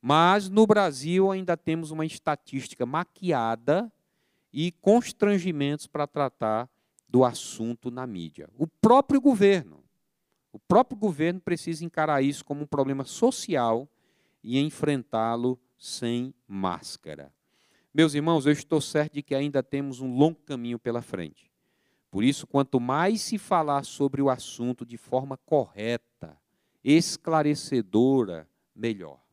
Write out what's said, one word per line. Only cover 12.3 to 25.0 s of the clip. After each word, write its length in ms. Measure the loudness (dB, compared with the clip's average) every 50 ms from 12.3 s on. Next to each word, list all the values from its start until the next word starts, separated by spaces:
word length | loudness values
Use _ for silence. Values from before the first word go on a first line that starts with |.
| 0 -4 -8
como 180 | _ -8 -8 -8
um 40 |
problema 380 | -6 -2 -2 0 0 -2 -6 -6
social 840 | -8 -4 0 0 0 0 0 -6 -4 -2 0 2 2 0 0 -2 -8 _ _ _ _ _ _ _ _ _ _ _
e 180 | -4 -2 0
enfrentá-lo 960 | 0 -2 -4 -4 -2 -2 -2 -2 -4 _ -4 -2 -2 -2 -2 -2 -2 -2 -2 -4 _ _ _
sem 560 | _ -16 -14 -12 -8 -6 -4 -4 -4 -4 -6 -10 _ _
máscara. 840 | _ -10 -4 -4 -4 -4 -6 -10 -16 -20 -18 _ -16 -16 -16 -18 -20 _ _ _ _ _ _ _ _ _ _ _ _ _
Meus 220 | 4 4 4 4
irmãos, 320 | 0 0 2 2 2 4
eu 60 | 2 2
estou 280 | 0 0 _ -2 -2
certo 340 | -2 -2 -2 -2 -2 -2 _
de 80 | -12 -8
que 120 | _ -4
ainda 260 | -4 -4 -2 -2 -4
temos 400 | -4 _ -6 -6 -6 -6 -8 -8
um 140 | -8 -6 2
longo 240 | 4 4 4 2 _
caminho 380 | _ _ -10 -8 -6 -6 -8 -6
pela 240 | _ -4 -6 -6 -6
frente. 480 | -8 -10 -10 -10 -10 -12 _ _ _ _ _ _ _ _ _ _ _ _ _ _ _
Por 120 | -6 0 0
isso, 240 | 0 0 0 -6
quanto 320 | -2 0 0 0 2 0 -2
mais 440 | -2 0 -2 0 0 0 -2 -2 -4
se 160 | -6 -8 -8
falar 460 | -4 0 0 0 0 0 -2 -4 -4
sobre 380 | -6 -6 -2 -2 -2 0 0 0
o 80 | 0
assunto 560 | 0 -2 -6 -16 -12 -8 -6 -6 -6 _ -10
de 100 | -16 -16
forma 400 | -20